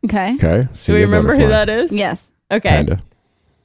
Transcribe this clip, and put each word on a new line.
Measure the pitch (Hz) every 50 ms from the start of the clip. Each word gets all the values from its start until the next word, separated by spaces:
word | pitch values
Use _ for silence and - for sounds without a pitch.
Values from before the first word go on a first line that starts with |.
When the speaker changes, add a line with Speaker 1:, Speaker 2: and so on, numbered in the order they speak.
| -
Speaker 1:
Okay. | 220 202 208 185 196 247
Speaker 2:
Okay. | 285 - - - 104 131
Speaker 3:
Do | 127 -
we | -
Speaker 2:
Senor | - - - -
Speaker 3:
remember | - 202 202 - - - -
Speaker 2:
Butterfly. | 277 -
Speaker 3:
who | -
that | 214 214 214 214
is? | 214 226 302 330 -
Speaker 1:
Yes. | 208 208 180 - - - _ _ _ _ _
Speaker 3:
Okay. | 190 226 - 190
Speaker 2:
Kinda. | 151 - 73 - - 92 - - _ _ _ _ _ _ _ _ _ _